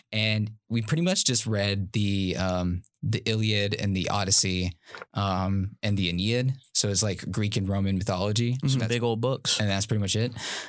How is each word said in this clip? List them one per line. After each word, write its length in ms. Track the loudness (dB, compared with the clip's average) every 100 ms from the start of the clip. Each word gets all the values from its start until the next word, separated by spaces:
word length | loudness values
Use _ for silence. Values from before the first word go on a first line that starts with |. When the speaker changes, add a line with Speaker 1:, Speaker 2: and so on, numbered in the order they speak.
| -4
Speaker 1:
and 400 | 0 2 2 -2 -6 -6
we 100 | -4
pretty 200 | 0 0
much 220 | 2 2 2
just 200 | 2 2
read 460 | 0 0 0 -2
the, 420 | 0 0 2 0 0
um, 440 | 0 0 0 -2 -6 _
the 200 | -2 -2 0
Iliad 480 | 0 2 2 0
and 200 | 0 -2
the 140 | 0 0
Odyssey, 640 | 0 2 2 2 0 -2 -4 -14 -18 -10
um, 600 | -4 0 0 0 0 -2 -4
and 140 | -2 0
the 120 | 0
Aeneid. 460 | 0 0 0 0 -2 -4
So 140 | -2 0
it's, 140 | 2
like, 280 | 0 -2 -4
Greek 240 | -2 0 0
and 120 | 0
Roman 300 | 0 0 0
mythology. 560 | 0 0 0 2 0
Speaker 2:
Mm-hmm. 140 | 0 0
Speaker 3:
Some 100 | 0
Speaker 1:
That's 80 | 0
Speaker 3:
big 140 | 0
old 180 | 0 0
books. 400 | 0 -2 0 0
Speaker 1:
And 80 | 2
that's 160 | 0
pretty 160 | 0 0
much 160 | 0 0
it. 160 | -2 -4 -8 -8